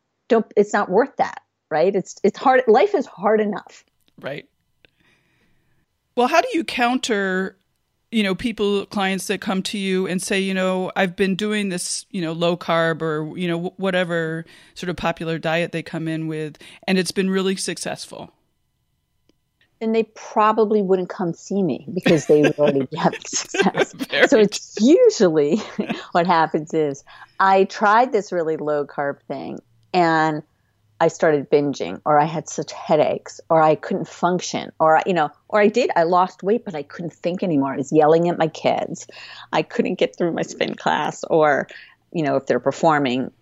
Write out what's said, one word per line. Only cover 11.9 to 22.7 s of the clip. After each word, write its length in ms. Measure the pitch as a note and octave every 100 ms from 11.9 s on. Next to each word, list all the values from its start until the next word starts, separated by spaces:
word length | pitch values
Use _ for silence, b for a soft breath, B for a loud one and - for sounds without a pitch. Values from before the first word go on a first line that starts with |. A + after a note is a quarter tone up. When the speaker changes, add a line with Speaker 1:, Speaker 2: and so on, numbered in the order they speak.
| - -
Speaker 2:
you 120 | G3+
know, 100 | D#3+
low 260 | E3+ E3+ F3
carb 460 | - E3 E3 D#3+
or, 340 | D#3+ D#3 D#3 -
you 100 | F3
know, 100 | E3+
w-, 160 | F3+ -
whatever 680 | F#3+ F3+ F3+ E3+ D#3+ E3 E3 b b
sort 160 | - F3
of 60 | E3
popular 420 | - E3+ E3 E3
diet 360 | D#3+ E3 E3
they 100 | E3
come 240 | D#3 E3 D#3+
in 200 | D#3+ D#3+
with, 300 | D#3 D#3 D3+ B B -
and 100 | F#3+
it's 140 | F3
been 180 | - F#3+
really 260 | F#3+ F#3 F#3+
successful"? 800 | - E3+ - - - - - _ _ _ _ _ _ _ _ _ _ _ _ _ _ _
Speaker 1:
Then 120 | A3+
they 140 | A3+ A3 -
probably 640 | - - G#3+ A3 G#3+ G#3+
wouldn't 280 | F#3+ F#3+ F3+
come 260 | - F3+ E3
see 260 | - G3
me 240 | F#3 B2 -
because 320 | F3+ F#3 E3 -
they 160 | D3+
would 160 | D3 -
already 300 | D3